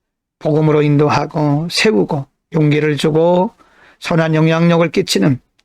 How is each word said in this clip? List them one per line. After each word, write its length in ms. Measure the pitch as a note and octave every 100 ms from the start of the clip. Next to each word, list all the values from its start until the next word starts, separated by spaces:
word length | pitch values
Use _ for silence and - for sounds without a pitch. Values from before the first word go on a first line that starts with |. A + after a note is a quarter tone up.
| _ _ _ _
복음으로 440 | D#3 D3+ D#3 D3+
인도하고 840 | D3 C#3+ D3 - D3+ - D3 C#3+ E3+
세우고 560 | - A3 G#3+ E3 D3+ C3+ _ _
용기를 420 | E3 D3+ D3 D3+ C#3+
주고 520 | D#3+ D#3 E3+ F3+ F#3 - _ _ - _
선한 380 | - E3+ D#3+ D#3
영향력을 520 | D#3+ E3 E3+ E3+ E3+
끼치는 480 | G3+ - G3+ F3+ B2+ - _